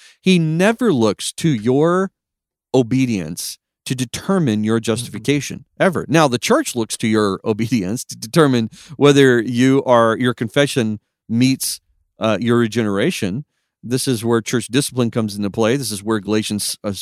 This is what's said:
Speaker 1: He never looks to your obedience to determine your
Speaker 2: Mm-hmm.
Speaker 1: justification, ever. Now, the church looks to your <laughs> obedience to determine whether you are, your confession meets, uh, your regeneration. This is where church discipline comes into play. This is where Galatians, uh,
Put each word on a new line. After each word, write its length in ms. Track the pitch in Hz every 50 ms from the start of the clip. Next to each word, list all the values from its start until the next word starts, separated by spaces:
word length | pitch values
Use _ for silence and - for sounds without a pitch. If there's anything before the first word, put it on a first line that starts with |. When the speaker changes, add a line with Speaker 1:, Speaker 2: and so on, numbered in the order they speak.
| - - _ _
Speaker 1:
He 180 | - 190 185 175
never 540 | 165 156 160 165 185 214 233 - 254 226 160
looks 400 | 123 113 107 92 - - - -
to 140 | - - 165
your 640 | 143 107 101 120 127 139 156 170 175 185 190 185 _ _ _ _ _ _ _ _ _ _ _ _ -
obedience 840 | 131 123 110 131 131 131 123 113 95 80 76 87 - - - - _ _ _ _ _ -
to 100 | - 135
determine 680 | 127 127 120 - - - - 196 190 160 123 107 107 107
your 140 | 107 113 117
Speaker 2:
Mm-hmm. 60 | 110
Speaker 1:
justification, 800 | 117 110 120 120 - - - 107 139 143 147 131 - - - - _ _ -
ever. 260 | 156 190 156 98 82 -
Now, 200 | 131 165 156 135
the 100 | 117 123
church 380 | - - 233 320 294 - -
looks 200 | 120 110 - - -
to 100 | - 110
your 320 | 107 107 107 98 95 -
<laughs> 40 | -
obedience 600 | 117 107 101 117 113 131 113 87 90 110 131 -
to 120 | - -
determine 540 | - - 113 - 175 156 139 127 120 113 107 - - - - 147
whether 440 | - 131 143 143 139 139 131 123 120 107
you 400 | 123 123 120 127 131 135 139 -
are, 320 | - 123 117 117 113 110
your 180 | 101 127 123 120
confession 640 | - 120 110 - 147 143 139 - 139 113 110 107 104 _ _ _ _ _ -
meets, 520 | 110 117 127 131 131 - - - - - _ _ _ _ _ _ _ -
uh, 200 | 101 110 107 90
your 180 | 120 117 120 120
regeneration. 880 | 117 110 101 120 113 104 98 98 117 175 190 - - 92 95 135 151 _ _ _ _ _ _ _ -
This 220 | 110 123 131 -
is 180 | 139 127 107 113
where 160 | 117 117 117
church 280 | 107 - - 120 - -
discipline 420 | 110 139 143 - 123 127 123 113
comes 240 | - 120 110 107 98
into 160 | 101 101 101
play. 260 | 90 113 110 107 127
This 140 | 143 131 104
is 140 | 107 92 101
where 160 | 107 110 107
Galatians, 580 | 92 101 107 110 107 - 107 101 - - - - -
uh, 80 | 104 95 90